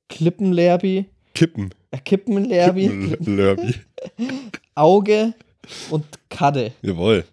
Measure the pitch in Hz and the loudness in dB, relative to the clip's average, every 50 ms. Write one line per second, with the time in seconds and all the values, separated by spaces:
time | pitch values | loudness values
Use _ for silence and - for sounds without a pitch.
0 | _ - - - 160 175 175 - 202 190 180 170 170 175 175 175 196 190 190 190 | _ -16 -8 -2 -2 -2 -2 0 -2 0 2 2 4 4 2 2 0 0 -2 -2
1 | 196 - _ _ _ _ - - 165 165 - - 98 92 - _ _ _ - 135 | -4 -6 _ _ _ _ -2 0 0 0 0 -4 -8 -8 -10 _ _ _ -14 -10
2 | - - 196 190 - - 202 196 202 247 202 175 175 180 180 190 190 196 101 98 | -4 -2 -2 -2 0 0 -2 0 0 0 2 4 4 4 4 2 0 -2 -2 -2
3 | 95 - - - 170 104 101 98 98 98 98 98 98 113 120 - - _ _ - | -4 -4 -4 -4 -2 -2 0 2 2 2 2 0 -2 -4 -6 -6 -8 _ _ -18
4 | - - _ - 233 262 262 269 262 214 - - _ _ - 147 151 165 185 208 | -18 -16 _ -8 -8 -6 -6 -8 -10 -12 -16 -18 _ _ -2 2 4 4 4 4
5 | 196 208 214 214 220 226 226 _ _ _ _ _ _ - - - - - 160 151 | 4 2 0 2 0 -2 -4 _ _ _ _ _ _ -20 -18 -18 -10 -6 -6 -6
6 | 151 - - - _ - - - 160 143 143 135 117 110 - _ - 101 90 82 | -6 -6 -14 -20 _ -16 -6 -2 0 0 0 0 -4 -6 -8 _ -6 -6 -4 0
7 | 87 110 110 92 80 - | 2 2 4 2 2 -4